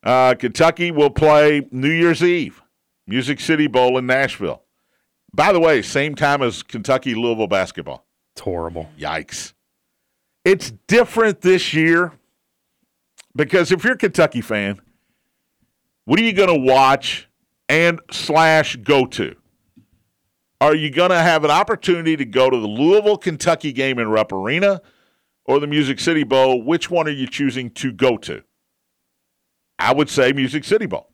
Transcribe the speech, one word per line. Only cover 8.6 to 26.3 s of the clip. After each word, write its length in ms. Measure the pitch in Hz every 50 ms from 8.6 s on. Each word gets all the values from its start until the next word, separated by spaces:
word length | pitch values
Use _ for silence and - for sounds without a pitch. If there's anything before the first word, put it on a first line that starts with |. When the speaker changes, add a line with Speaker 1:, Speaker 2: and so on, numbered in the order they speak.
| 82 82 85 85 80 78 _ -
Speaker 1:
Yikes. 540 | 76 73 80 80 71 - - - - - _ _ _ _ _ _ _ _ _ _ _ _ _ _ _ _ _ _ _
It's 280 | 175 196 190 - - 113 - _ -
different 520 | 190 233 240 - - 226 226 214 196 _
this 300 | - 180 185 180 - -
year 400 | - 156 160 165 165 170 175 165 - _ _ _ _ _ _ _ _ _ _ _ _ _ _ _ _ _ _ _ _ _ - _ _
because 340 | - 151 - - 185 170 -
if 140 | 185 175 -
you're 100 | 233 254
a 40 | -
Kentucky 420 | - 196 - - 165 147 - 127
fan, 400 | - - 110 104 101 98 101 - _ _ _ _ _ _ _ _ _ _ _ _ _ _ _ _ _ _ _ _ _ _ _ _ _
what 140 | - 135 190
are 60 | 226
you 80 | 233
gonna 260 | 202 185 208 185 170 147
watch 720 | 127 131 131 131 139 131 135 139 - - - - - _ _ _ _ _ _ _ _ -
and 320 | 135 160 170 170 170 165 _ -
slash 640 | - - - - 151 156 160 160 160 156 143 - -
go 300 | 123 104 135 147 135 127
to? 300 | 123 - - 101 69 - _ _ _ _ _ _ _ _ _ _ _ _ _ _ _ _ _ _ _ _ _ _ _ _ _
Are 140 | 139 151 156
you 160 | 160 151 151
gonna 320 | 131 165 175 185 185 170
have 220 | 165 175 165 160 147
an 60 | 147
opportunity 680 | 147 170 208 - 220 - - - 180 170 165 165 160
to 80 | 147 135
go 260 | 113 101 127 131 131
to 60 | 127 120
the 80 | 110
Louisville, 500 | 107 107 117 143 165 196 214 208 208 208
Kentucky 560 | - - 185 160 143 - 175 165 160 - 151
game 280 | 127 127 135 135 131 120
in 80 | 113 107
Rupp 240 | 110 110 107 -
Arena 500 | 98 95 95 110 143 170 196 202 196 175 _ _ _ _ _ _ _ _ _ _ _ _ _
or 160 | - 131 143
the 80 | 147 147
Music 320 | 147 151 143 131 135 -
City 240 | - 170 170 156 143
Bowl? 360 | 110